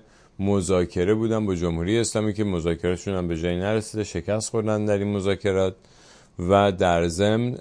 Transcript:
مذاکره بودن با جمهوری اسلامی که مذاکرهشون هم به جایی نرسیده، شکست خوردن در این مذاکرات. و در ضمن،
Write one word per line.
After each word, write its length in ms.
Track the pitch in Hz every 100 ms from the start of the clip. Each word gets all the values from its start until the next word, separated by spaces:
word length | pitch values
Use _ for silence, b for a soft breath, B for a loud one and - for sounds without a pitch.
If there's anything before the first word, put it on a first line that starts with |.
| - b b -
مذاکره 760 | 98 101 85 90 87 95 90
بودن 320 | 110 110 110 104
با 80 |
جمهوری 440 | 90 87 82 87 113
اسلامی 340 | 110 110 107
که 100 | 98
مذاکرهشون 680 | 104 90 82 85 90 90 -
هم 140 | 95 87
به 80 | 82
جایی 200 | 87 87
نرسیده، 480 | 98 113 107 107
شکست 460 | 101 87 90 107 110
خوردن 340 | 113 110 107
در 140 | 104 101
این 180 | 104 101
مذاکرات. 580 | 95 95 101 95 95 95 B B B B B -
و 340 | 87 98 101
در 360 | 92 92 85 85
ضمن، 500 | 82 104 110 120 123